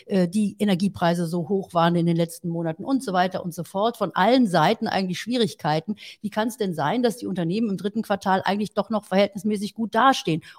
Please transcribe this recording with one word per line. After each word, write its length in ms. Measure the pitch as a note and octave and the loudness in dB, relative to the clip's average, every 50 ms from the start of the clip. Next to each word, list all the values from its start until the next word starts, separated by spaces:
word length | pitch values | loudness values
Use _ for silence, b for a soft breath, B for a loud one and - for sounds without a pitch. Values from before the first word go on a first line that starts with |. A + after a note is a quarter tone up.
| B | B
äh, 220 | - G3+ F#3+ F3+ | -2 0 2 2
die 280 | E3+ F3+ G#3+ G#3 F#3+ - - | 2 2 0 0 0 0 0
Energiepreise 680 | G#3 G#3 F#3 E3 G3+ F#3 - - F3+ E3+ E3+ F3 F3 | 2 2 2 2 2 -2 0 0 0 0 2 0 -2
so 220 | D#3+ F3+ F3 D#3+ F#3 | -2 -2 -4 -2 -2
hoch 240 | G3+ F#3+ F#3 - - | -2 -2 -2 -2 2
waren 220 | E3+ E3 E3+ F3 | 2 4 4 4
in 100 | F3 E3+ | 4 2
den 120 | E3+ E3+ | 2 2
letzten 320 | E3 E3+ E3 - - - E3+ | 2 0 -2 -4 -8 -8 -6
Monaten 360 | E3 E3+ E3+ E3 D#3+ - - | -6 -4 -4 -6 -6 -6 -4
und 180 | B3+ C#4 B3 C4+ | -2 -2 -2 0
so 100 | G#3 F#3 | 0 0
weiter 300 | F3+ F#3 F#3 F#3 - - | 2 2 2 -2 -4 -6
und 100 | F3 D#3 | -8 -8
so 100 | F3+ D#3+ | -8 -10
fort, 340 | - - G3 G#3+ A#3 A#3 | -6 -4 -2 -2 -2 0
von 140 | - G3+ E3 - | -2 -4 -2 0
allen 320 | F3+ F#3 A3+ B3+ C4+ B3 | 2 4 6 6 6 4
Seiten 400 | F#3 F3 D#3+ D3+ F#3 A3+ - A3+ | 4 4 4 4 4 2 0 -2
eigentlich 320 | G#3+ - F#3+ G3 F3+ F3 - | -2 -2 -2 -2 -2 -4 -6
Schwierigkeiten. 760 | - G#3+ B3 B3 A3 D#3 - - - D3+ D3+ D#3+ - G#3 G3+ B B B B B | -4 -4 -2 0 0 0 -2 -4 -2 -2 -2 -2 -2 -4 -8 B B B B B
Wie 80 | - G3+ | -12 -6
kann's 280 | - G#3+ A3 A#3+ - | -4 -2 -2 -2 -2
denn 160 | - G#3 F#3+ D#3+ | -4 -4 -2 -2
sein, 300 | D3 C#3 D3+ G#3 B3+ A#3+ | -2 -2 0 0 0 0
dass 140 | A#3 - | 0 -2
die 100 | - G3+ | -4 -6
Unternehmen 420 | G3 F3+ F3+ E3+ E3 F#3 A3+ A#3+ G#3 | -6 -4 -2 -2 -2 0 0 -2 -2
im 80 | G3 | -2
dritten 240 | - F#3+ G#3 - A3+ | -4 -4 -4 -4 -4
Quartal 400 | G#3 - G3+ G3 - G3 F#3+ F#3 - | -2 -2 -4 -2 0 0 0 2 2
eigentlich 280 | - G3 G#3 G#3+ - - | 0 -2 -2 -2 -2 -4
doch 160 | G#3 G3 - | -4 -4 -2
noch 160 | A3+ G3+ - | -4 -4 -2
verhältnismäßig 680 | - F#3 G3 G3+ G3+ - G3 - G#3+ G#3+ F#3+ G#3 G3 - | 0 2 2 2 2 0 -4 -2 -2 -2 -2 -4 -6 -6
gut 200 | - A3+ G3+ - | -6 -6 -2 2
dastehen? 460 | A3 B3 C4+ C4 - - F3 D#3 - B B B | 4 4 4 4 4 0 -2 -2 -2 B B B